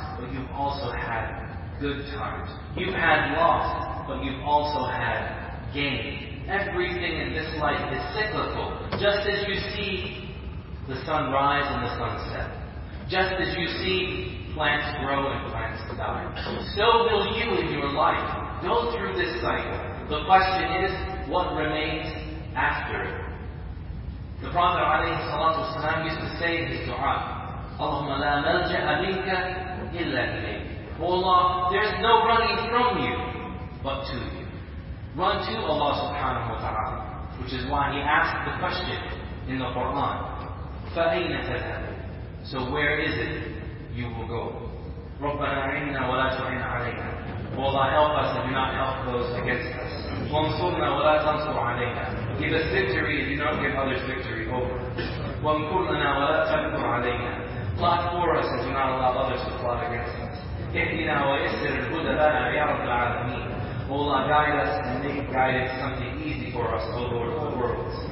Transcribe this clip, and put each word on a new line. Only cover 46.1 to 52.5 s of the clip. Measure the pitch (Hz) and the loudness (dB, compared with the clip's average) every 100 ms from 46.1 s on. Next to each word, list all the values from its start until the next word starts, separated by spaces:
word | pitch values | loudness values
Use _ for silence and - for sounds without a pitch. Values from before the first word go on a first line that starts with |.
| 131 135 127 | 2 2 0
تُعِنْ | 123 123 | -2 -2
عَلَيْنَا. | - - 117 - - - - - - 127 | -2 -2 -2 -4 -4 -6 -6 -6 -4 -2
Oh | 135 139 | 2 4
Allah, | 135 | 4
help | 151 151 147 | 6 6 4
us | 135 127 | 2 0
and | 123 | 0
do | 135 | 0
not | 135 | 0
help | - 135 127 | 0 0 -2
those | 123 120 120 127 | 0 0 0 0
against | 123 123 - - | 0 0 -2 -4
us. | - - - - - | -6 -4 -4 -2 0
وَانْصُرْنَا | 151 156 - 180 156 147 143 | 2 2 2 0 2 2 4
وَلَا | 151 151 151 | 6 6 6
تَنْصُرْ | 151 151 | 2 2
عَلَيْنَا. | - - - 160 - - - - - | 0 0 0 -2 -2 -2 -2 -2 0
Give | 156 | 2